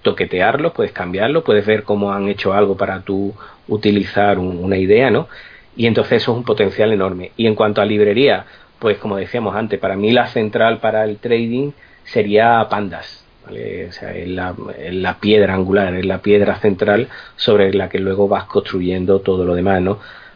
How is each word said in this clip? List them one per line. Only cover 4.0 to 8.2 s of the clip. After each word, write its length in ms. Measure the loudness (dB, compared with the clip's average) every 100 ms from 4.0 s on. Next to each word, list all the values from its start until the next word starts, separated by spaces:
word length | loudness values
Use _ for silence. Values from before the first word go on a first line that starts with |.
| 0 0 2 2
un-, 240 | -2 -4
una 140 | -2 0
idea, 340 | 4 4 4
¿no? 180 | 2 -2 -12 -20 -20 -16 -2
Y 100 | 0
entonces 360 | 2 2 2
eso 100 | 0
es 60 | -2
un 60 |
potencial 480 | 0 0 0 2 2
enorme. 380 | 2 -2 -4 -10 -2
Y 100 | 0
en 80 |
cuanto 260 | 2 0 2
a 40 |
librería, 600 | 0 2 2 4